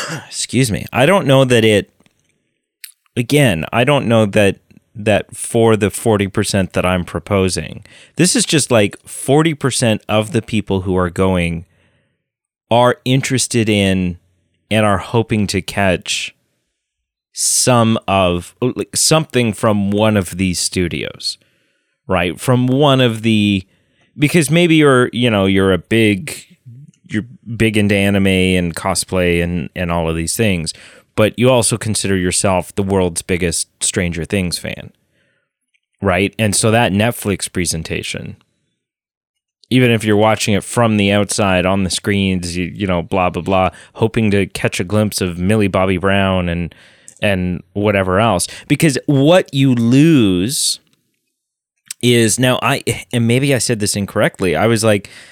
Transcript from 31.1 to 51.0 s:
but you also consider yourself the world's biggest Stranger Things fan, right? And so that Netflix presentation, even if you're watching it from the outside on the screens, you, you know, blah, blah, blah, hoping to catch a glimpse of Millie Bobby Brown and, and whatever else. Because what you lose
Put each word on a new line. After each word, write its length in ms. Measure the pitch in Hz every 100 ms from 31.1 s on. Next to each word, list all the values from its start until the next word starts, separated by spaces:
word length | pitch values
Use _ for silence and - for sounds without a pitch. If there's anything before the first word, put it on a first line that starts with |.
| -
but 220 | 107 -
you 100 | 123
also 280 | 123 - 117
consider 400 | 110 98 98 95
yourself 560 | 90 - 101 90 - -
the 80 |
world's 380 | 98 98 90 85
biggest 480 | - 90 87 - - -
Stranger 420 | - 104 87 82 78
Things 320 | 101 90 -
fan, 320 | - - - _ _ _ _ _ _ _ _ _ _ _
right? 320 | 98 90 98 -
And 180 | 107 -
so 140 | 113
that 200 | 113 113
Netflix 600 | 98 117 - 104 90 -
presentation, 840 | 92 82 82 82 80 - - - - _ _ _ _ _ _ _ _ _ _ _ _ -
even 200 | 127 123
if 120 | 113
you're 120 | 107 104
watching 360 | 110 107 -
it 100 | 98
from 340 | - 123 113 107
the 140 | 98
outside 540 | 104 98 - 101 92 90
on 180 | 98
the 60 | 92
screens, 640 | - 104 101 95 92 87 87
you, 80 | 85
you 200 | 107 98
know, 140 | 87
blah, 280 | 82 98 90
blah, 120 | 87
blah, 280 | 82 95 90 - - -
hoping 340 | 113 117 107
to 140 | 101 92
catch 320 | - 117 -
a 40 |
glimpse 380 | 90 107 104 -
of 180 | 92 85
Millie 280 | 92 110 101
Bobby 300 | 95 95 90
Brown 520 | 98 98 95 92 87
and, 240 | 85 82 - - _ - -
and 440 | 104 95 90 87 -
whatever 460 | 101 104 98 92 92
else. 280 | 113 90 - - -
Because 280 | 147 165 127 -
what 440 | 139 143 185 -
you 220 | 139 135
lose 1080 | 120 117 131 165 147 101 90 107 - - - _ _